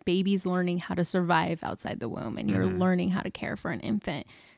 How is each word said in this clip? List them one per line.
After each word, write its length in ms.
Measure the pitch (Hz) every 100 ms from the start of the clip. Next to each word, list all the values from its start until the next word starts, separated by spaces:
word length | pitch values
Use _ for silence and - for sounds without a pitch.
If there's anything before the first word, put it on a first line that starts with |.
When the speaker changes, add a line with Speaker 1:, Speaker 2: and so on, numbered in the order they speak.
Speaker 1:
baby's 420 | - 185 190 196 185
learning 320 | 180 180 175
how 160 | -
to 100 | 180
survive 600 | 170 185 175 165 175 165
outside 340 | - - - -
the 100 | 117
womb, 300 | - 233 -
and 100 | 107
you're 140 | 190
Speaker 2:
Mm-hmm. 160 | 185 185
Speaker 1:
learning 320 | 185 180 180
how 120 | 185
to 80 | 190
care 240 | - - 202
for 160 | -
an 80 | -
infant. 480 | - 214 - 143 - - -